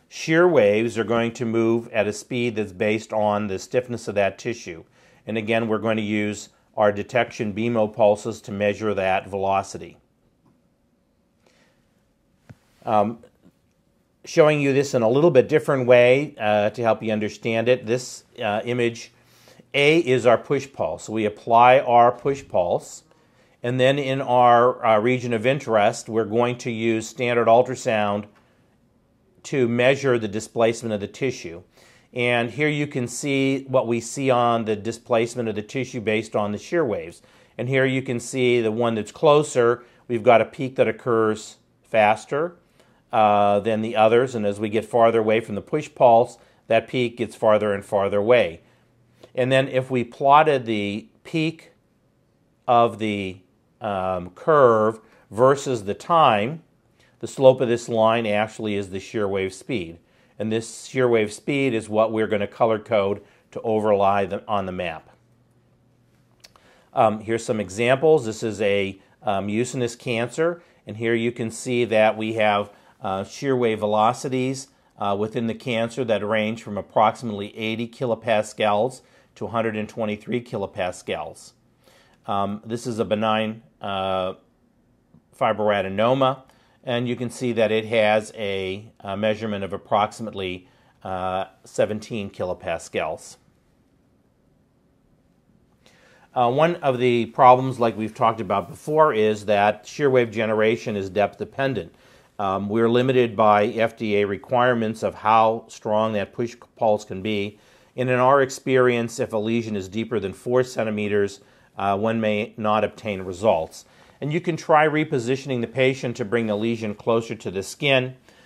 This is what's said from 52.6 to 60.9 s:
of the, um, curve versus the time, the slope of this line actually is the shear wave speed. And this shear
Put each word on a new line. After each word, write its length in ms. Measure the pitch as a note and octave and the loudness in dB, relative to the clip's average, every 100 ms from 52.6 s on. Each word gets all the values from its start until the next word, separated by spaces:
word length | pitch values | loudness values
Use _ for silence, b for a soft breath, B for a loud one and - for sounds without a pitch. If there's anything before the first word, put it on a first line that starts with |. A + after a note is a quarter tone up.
| - | 0
of 320 | A#2+ A#2 G#2 | 4 4 0
the, 420 | G#2+ G2+ F#2+ F#2 _ _ _ _ | -4 -4 -6 -10 _ _ _ _
um, 480 | A2 G2 F#2 F2+ F2+ | -8 -4 -4 -6 -8
curve 720 | - - D3+ B2+ A2 G#2+ A2+ b b b | -14 -4 4 6 6 2 -2 b b b
versus 540 | G#2 C3 C#3 C#3+ A#2+ | 2 4 4 -2 -6
the 80 | G2 | -6
time, 680 | G2+ - E3 D3 G#2+ A2+ D#3+ _ _ _ b b b | -8 0 4 4 4 -2 -6 _ _ _ b b b
the 60 | - | -12
slope 340 | - C3 C3 | 4 6 6
of 80 | B2 | 2
this 200 | A#2 - | -2 -2
line 380 | A2+ A2 A#2 A2+ | 2 2 2 0
actually 500 | G#2 G#2+ - A2 G2+ | 0 -2 -4 -4 -4
is 120 | G2 | -4
the 120 | F#2+ | -10
shear 280 | - A#2 G2+ | -8 -4 -2
wave 240 | G2 F#2+ | -2 -4
speed. 460 | - - B2 E2 E2+ b b b b | -6 -8 -8 -8 -14 b b b b
And 120 | G#2+ | -4
this 360 | A2 A2 - | -4 -6 -16
shear 220 | - | -8